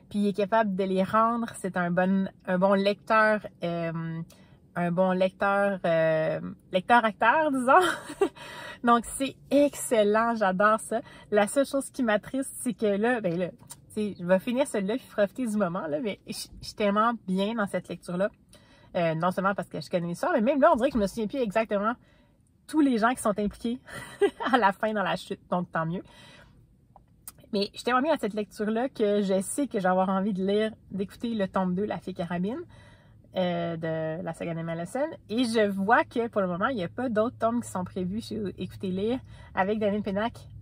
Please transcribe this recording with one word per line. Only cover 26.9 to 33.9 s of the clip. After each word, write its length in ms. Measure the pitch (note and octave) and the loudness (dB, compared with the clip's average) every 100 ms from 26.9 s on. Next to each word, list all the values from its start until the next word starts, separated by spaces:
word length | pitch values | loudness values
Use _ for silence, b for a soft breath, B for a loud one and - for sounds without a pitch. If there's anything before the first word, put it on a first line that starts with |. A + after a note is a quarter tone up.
| - _ _ - - - | -20 _ _ -20 -20 -6
Mais 180 | G#3 G3+ | -4 -4
je 60 | - | -4
suis 60 | |
tellement 180 | - B3+ | 0 2
bien 120 | C#4+ | 2
dans 60 | D4 | 0
cette 140 | A3 G#3 | -2 -4
lecture-là 540 | G#3+ - G#3+ A3 C4+ | -6 -4 -4 -2 -2
que 320 | - G#3 G#3 | 0 2 2
je 200 | G3 F#3+ | 2 0
sais 260 | G3 - C#4+ | 0 -4 -4
que 120 | G#3+ | 0
je 40 | |
vais 60 | F#3 | 2
avoir 200 | F#3 F#3+ | 2 2
envie 240 | F#3+ G3 | 0 0
de 120 | F#3 F#3+ | -2 0
lire, 260 | G#3 A3 A3 - | 0 0 -4 -10
d'écouter 420 | F#3+ G3 - A#3+ | -8 -8 -6 -6
le 140 | A3+ F#3+ | -2 -2
tome 280 | G3 F#3 F3+ | 0 0 0
deux, 100 | G#3+ | -2
La 120 | G3+ | -4
fille 160 | - | -8
carabine, 460 | F#3 F3 F3 F#3 C4+ F4 B B B B B - - | -8 -6 -4 -4 -6 -10 B B B B B -10 -4
euh, 420 | F3+ F3 E3+ E3 | -2 -2 -4 -4
de 460 | E3 | -4